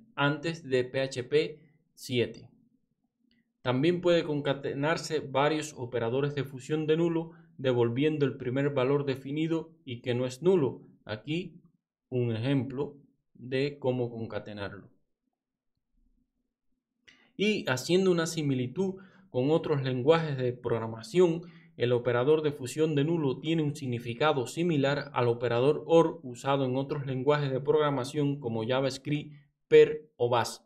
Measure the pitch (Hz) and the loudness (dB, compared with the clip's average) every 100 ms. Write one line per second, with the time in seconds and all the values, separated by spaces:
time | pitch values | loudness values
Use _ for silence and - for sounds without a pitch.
0 | - - 143 151 165 160 135 127 123 131 | -10 -2 0 0 -4 -8 0 0 0 -2
1 | 135 160 - 147 165 - - _ _ - | -4 -4 0 0 0 -6 -20 _ _ -18
2 | - 123 107 - - _ _ _ _ _ | -4 -2 -2 -4 -20 _ _ _ _ _
3 | _ _ _ _ _ _ 123 127 160 175 | _ _ _ _ _ _ -2 0 2 2
4 | 175 170 160 147 143 139 120 127 147 165 | 4 2 2 -2 -2 -2 -4 -2 -2 -2
5 | - 156 123 131 147 156 - - 120 117 | -2 -6 -2 0 2 0 -4 -10 -8 -4
6 | 117 131 143 143 123 127 135 156 151 156 | -2 -2 -2 -4 -6 -8 -6 -2 0 2
7 | 175 165 165 - - - 127 120 120 120 | 2 0 -6 -12 -20 -6 0 2 2 2
8 | 151 151 135 - 127 131 143 139 127 143 | 0 2 0 -2 -4 -2 0 0 0 0
9 | 139 127 135 147 160 160 165 - - 120 | 0 -4 -6 -4 -2 -2 -4 -14 -12 -8
10 | 123 120 127 - 175 185 127 - - - | -4 -2 -2 -2 2 2 2 -2 -14 -18
11 | - 110 143 165 185 - _ _ _ _ | -10 -10 -6 -6 -6 -14 _ _ _ _
12 | - 127 120 110 127 139 107 127 147 - | -8 -2 -2 -2 0 0 0 -4 -8 -10
13 | - _ _ - 123 131 143 - 127 127 | -20 _ _ -18 -6 -2 -2 -2 -2 -2
14 | 117 117 110 101 107 104 98 98 - _ | -4 -6 -8 -8 -10 -10 -10 -12 -20 _
15 | _ _ _ _ _ _ _ _ _ _ | _ _ _ _ _ _ _ _ _ _
16 | _ _ _ _ _ _ _ _ _ _ | _ _ _ _ _ _ _ _ _ _
17 | _ - _ - 208 196 - 127 - 180 | _ -20 _ -2 0 0 0 -2 2 2
18 | 190 170 165 165 143 127 123 160 190 - | 4 2 0 -2 -2 0 -2 -2 -4 -4
19 | - - _ 127 135 160 165 143 131 127 | -12 -20 _ -2 2 2 2 -2 0 0
20 | 131 165 156 131 123 123 117 113 113 117 | 4 4 2 -2 -4 -4 -4 -4 -4 -8
21 | - 175 180 165 - - - - 120 123 | -2 4 4 2 -6 -18 -18 -4 0 0
22 | 123 120 131 156 151 143 120 143 160 143 | 2 2 4 2 2 -4 -6 0 0 2
23 | 147 170 139 123 156 165 147 143 127 120 | 2 0 0 -2 -2 0 0 -4 -6 -6
24 | 117 117 151 143 113 156 175 147 135 143 | -6 0 0 0 -2 -2 0 2 2 0
25 | 139 127 120 117 120 120 135 151 - 165 | -4 0 0 0 0 2 2 2 4 4
26 | 160 - 127 120 135 139 131 127 135 151 | 4 0 -12 -8 -2 0 0 -2 -4 -6
27 | 135 131 131 147 139 131 147 151 147 135 | -4 -2 2 2 2 -2 2 2 2 0
28 | 120 151 143 143 113 113 110 127 135 127 | -2 0 0 0 -4 -4 0 0 0 -4
29 | - 147 - - _ _ - 156 151 - | -4 -4 -6 -16 _ _ 6 8 8 6
30 | - - 120 120 113 - | -8 -2 2 2 0 -4